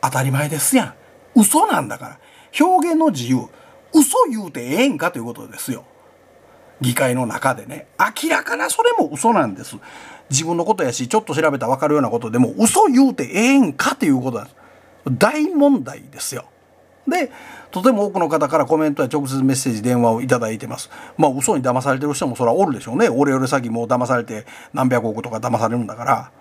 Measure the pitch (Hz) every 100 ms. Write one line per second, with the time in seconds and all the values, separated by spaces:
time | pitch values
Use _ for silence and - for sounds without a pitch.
0 | 131 131 135 135 147 156 - 262 190 -
1 | _ _ _ 240 302 311 415 208 151 147
2 | - - _ - - - 330 370 339 320
3 | 320 147 120 254 - - - - _ 320
4 | 285 508 403 220 185 131 120 165 277 165
5 | 165 151 117 120 113 - - 120 - _
6 | _ _ _ _ _ _ - - 127 120
7 | 131 123 120 104 135 123 - 151 - -
8 | - - 320 - - 480 508 - 466 453
9 | 147 147 233 214 127 95 117 104 - -
10 | - - - 139 160 170 175 196 139 120
11 | 123 - - 151 160 139 113 131 151 151
12 | 123 117 117 120 220 - 226 381 415 254
13 | 269 - - 185 240 277 196 127 - -
14 | 165 131 127 113 95 _ - - _ _
15 | - 127 208 302 311 320 285 254 127 -
16 | - - - 127 - _ _ _ _ _
17 | - 349 269 - - - - 185 220 220
18 | 202 185 160 156 147 160 131 156 156 143
19 | 131 151 135 135 131 131 135 110 120 123
20 | 117 113 131 123 113 110 113 117 - -
21 | - - 151 131 135 147 127 123 135 131
22 | 147 139 151 117 120 143 196 113 117 127
23 | 226 120 143 131 131 139 120 117 117 123
24 | 123 123 110 107 - - - - 127 123
25 | 113 110 120 110 120 113 113 120 104 107
26 | 117 113 - _